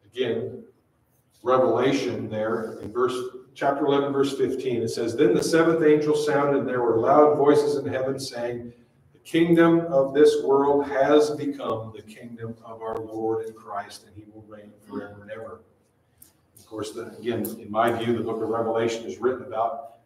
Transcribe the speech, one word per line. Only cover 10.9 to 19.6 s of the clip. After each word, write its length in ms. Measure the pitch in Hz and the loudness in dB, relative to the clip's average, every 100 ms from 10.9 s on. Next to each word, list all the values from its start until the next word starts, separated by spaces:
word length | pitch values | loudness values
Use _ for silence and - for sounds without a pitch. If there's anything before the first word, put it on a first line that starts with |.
| 139 139 151 147 | 0 4 4 4
become 600 | 143 139 - 120 113 110 107 | -2 -6 -6 -6 -6 -8 -18
the 80 | |
kingdom 520 | 107 - 117 117 113 117 | -20 -20 -18 -14 -14 -14
of 180 | 113 113 | -18 -14
our 160 | 113 113 | -10 -10
Lord 480 | 107 110 113 110 113 | -10 -6 -2 -2 -6
and 100 | - | -14
Christ, 500 | 110 101 104 - 104 | -12 -10 -10 -18 -20
and 100 | 98 | -20
he 140 | 107 | -20
will 120 | 110 | -20
reign 280 | 104 104 104 - | -20 -20 -20 -20
forever 400 | - 135 101 101 | -14 -12 -12 -18
and 100 | 107 | -16
ever.'" 300 | 110 - - _ _ _ _ _ _ - _ _ _ | -16 -14 -18 _ _ _ _ _ _ -20 _ _ _
Of 60 | _ | _
course, 240 | 110 101 | -10 -10
the, 160 | 117 110 - | -10 -14 -8
again, 280 | 117 110 104 - | -6 -4 -6 -10
in 120 | 104 | -6
my 200 | 107 120 | 0 0
view, 240 | 113 117 113 | 0 -2 -2
the 80 | |
book 180 | 117 110 | -2 -4
of 80 | 110 | -4
Revelation 560 | 113 117 113 117 113 - | -2 -2 0 -2 -4 -10
is 120 | - | -4
written 260 | 123 123 | -4 -4
about 540 | 113 110 | -8 -4